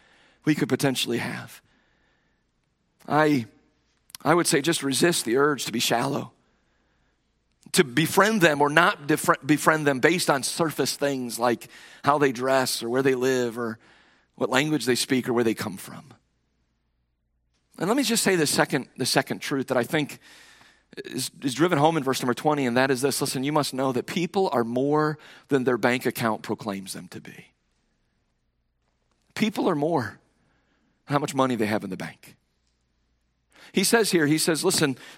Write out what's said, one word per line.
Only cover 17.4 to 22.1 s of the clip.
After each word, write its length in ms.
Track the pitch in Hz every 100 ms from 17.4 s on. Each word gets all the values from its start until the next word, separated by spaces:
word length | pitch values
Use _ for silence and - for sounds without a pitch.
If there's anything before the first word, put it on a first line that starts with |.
| _ _ _ -
And 100 | 175
let 80 | 277
me 60 |
just 200 | 220 226
say 140 | 208 180
the 100 | 147
second, 420 | - 147 139 - -
the 80 | 127
second 320 | 147 - 98
truth 300 | - 139 123
that 100 | 127
I 60 |
think 360 | 120 160 139 - - - - - - _ _ -
is, 260 | - 62 127 -
is 140 | 139
driven 240 | 120 175 151
home 180 | 156 160
in 60 |
verse 180 | 135